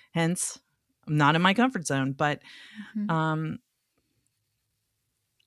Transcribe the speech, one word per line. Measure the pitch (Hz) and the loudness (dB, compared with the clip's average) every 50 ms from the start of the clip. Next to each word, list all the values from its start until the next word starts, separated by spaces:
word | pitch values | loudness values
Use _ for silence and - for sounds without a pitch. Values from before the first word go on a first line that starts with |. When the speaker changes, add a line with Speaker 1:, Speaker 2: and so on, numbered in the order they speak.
| - _ | -14 _
Speaker 1:
Hence, | - 165 165 165 180 - - - - - _ _ _ _ _ _ _ _ - | -2 0 0 0 0 -2 -4 -8 -8 -12 _ _ _ _ _ _ _ _ -6
I'm | - 151 | -2 2
not | 151 147 143 156 | 4 4 4 4
in | 160 | 4
my | 175 190 196 | 4 2 4
comfort | 240 233 262 262 196 151 | 4 2 2 0 -2 -4
zone. | - 143 135 135 135 | -2 -2 0 0 -2
But, | 139 - 156 147 147 - - - - - - - 220 214 | -2 0 0 0 -2 -4 -8 -20 -20 -20 -20 -20 -18 -18
Speaker 2:
Mm-hmm. | 202 - - 214 208 208 | -16 -10 -8 -6 -4 -2
Speaker 1:
um, | 165 160 156 160 156 156 160 156 - - _ _ _ _ _ _ _ _ _ _ _ _ _ _ _ _ _ _ _ _ _ _ _ _ _ _ _ _ _ _ _ _ _ _ _ _ _ | 0 0 0 0 -2 -2 -4 -6 -8 -10 _ _ _ _ _ _ _ _ _ _ _ _ _ _ _ _ _ _ _ _ _ _ _ _ _ _ _ _ _ _ _ _ _ _ _ _ _